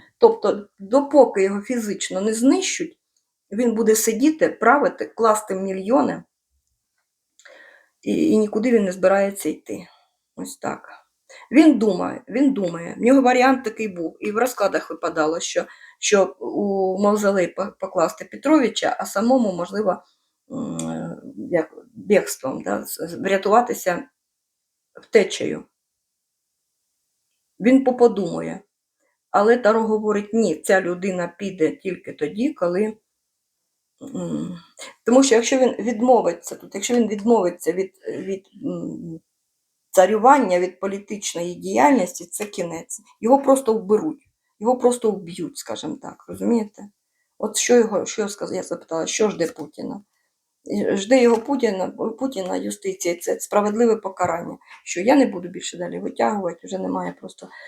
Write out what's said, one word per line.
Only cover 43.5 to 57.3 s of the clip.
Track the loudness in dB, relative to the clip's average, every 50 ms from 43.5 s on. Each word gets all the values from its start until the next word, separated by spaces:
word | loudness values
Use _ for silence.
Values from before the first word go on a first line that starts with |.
| 4 4 4 0 0
вберуть, | 0 0 0 0 0 0 -2 -6 -8 _ _ _ _ _ _ _ -4
його | -2 0 2
просто | 2 2 2 2 0 0 -2
вб'ють, | -2 -2 -6 -12 -10 -10 -10 -10 -10
скажімо | -12 -12 -10 -10 -10 -8 -10 -10 -12
так, | -14 -16 -18 -18 _
розумієте? | -16 -10 -4 -2 0 0 0 0 -4 -10 -18 -20 -20 _ _ _ _ _ _ _ _ _
От | -8 -8 -4 -4
що | -2 2 4 6
його, | 4 4 4 0 -4 -4
що | -4 -6 -6 -6
сказ-, | -6 -6 -10 -10 -8 -8
я | -8 -6
запитала, | -8 -10 -10 -8 -6 -6 -4 -4
що | -4 -2 0 0 0
жде | 0 -2 -4
Путіна? | -4 -6 -8 -14 -14 -14 -12 -12 -10 -10 -12 -16 _ _ _ _ _ _ _ _ _ _ _ -10
І | -6 -4 -2 0 0 -2
жде | -2 2 4 4 6
його | 6 6 4
Путіна, | 4 2 -2 -2 0 0 0 0 -2 -4 -6 -6 -6 -6 -6 -6 -4
Путіна | -6 -6 -4 -6 -6 -4 -4
юстиція, | -6 -6 -6 -8 -8 -8 -8 -6 -4 -4 -4 -4
це | -4 -4 -4 -4 -4
справедливе | -4 -2 0 0 0 2 2 2 2 2 2
покарання, | 0 -2 -6 -6 -2 -2 -2 -2 -4 -6 -10 -14 -16 _ -20 -20 -18 -14
що | -10 -6 -2
я | 2 4 4
не | 4 4
буду | 2 0 -6 -10
більше | -12 -12 -12 -12 -12 -10
далі | -10 -8 -8 -8 -8
витягувати, | -8 -8 -4 -2 -2 0 0 -2 -4 -6 -8 -10 -10
вже | -10 -8
немає | -6 -6 -6 -6 -6 -6 -8 -10 -12
просто | -16 -20